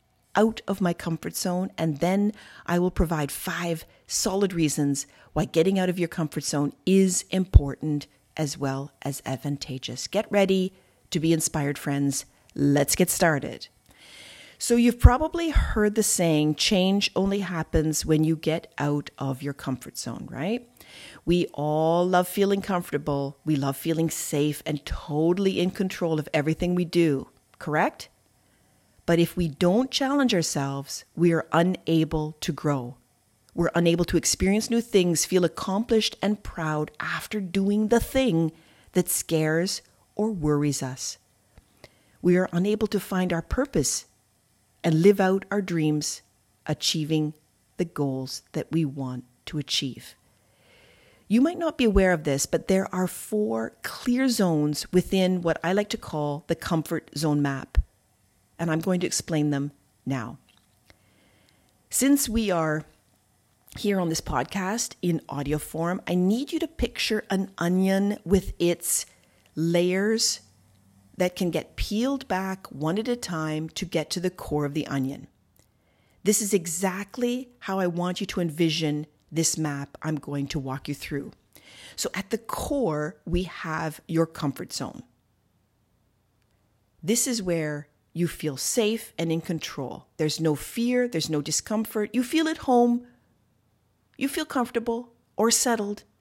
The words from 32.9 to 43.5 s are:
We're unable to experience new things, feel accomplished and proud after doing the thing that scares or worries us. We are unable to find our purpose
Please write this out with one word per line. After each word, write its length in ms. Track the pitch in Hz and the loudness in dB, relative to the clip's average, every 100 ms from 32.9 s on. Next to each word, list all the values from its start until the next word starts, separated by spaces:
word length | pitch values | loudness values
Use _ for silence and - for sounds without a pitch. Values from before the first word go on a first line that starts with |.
| - _ _ _ _ _ | -14 _ _ _ _ _
We're 160 | - 170 170 | -2 0 4
unable 280 | 175 170 170 | 4 4 2
to 120 | 175 | 2
experience 540 | - - 190 208 - | 2 2 2 2 2
new 100 | 233 | 0
things, 440 | 226 196 175 160 - | 4 4 4 2 2
feel 200 | 185 170 | 2 2
accomplished 720 | - - 196 240 220 - - | 0 -4 -4 2 2 2 -2
and 180 | 196 208 | -2 -2
proud 480 | - - 156 151 151 - | -6 -6 -2 -2 -4 -6
after 400 | - - - 214 | -6 -6 -6 -6
doing 500 | 190 196 196 208 214 | -2 0 2 2 4
the 100 | 233 | 2
thing 520 | - 269 254 165 160 - _ _ _ | 4 2 4 4 2 -2 _ _ _
that 140 | 180 175 | 0 0
scares 760 | - - 160 156 160 190 - - _ _ - | -4 0 0 2 2 0 -4 -10 _ _ -4
or 160 | 214 | -2
worries 500 | 196 151 147 147 139 | 0 2 2 2 0
us. 380 | 131 127 - - _ _ _ - _ _ - _ _ _ | -6 -8 -10 -10 _ _ _ -20 _ _ -20 _ _ _
We 120 | 175 180 | 2 4
are 140 | 185 | 2
unable 360 | 170 196 214 214 | 0 0 0 0
to 120 | 202 | -2
find 320 | - 185 185 | -2 -2 0
our 120 | 170 | -2
purpose 600 | - | -2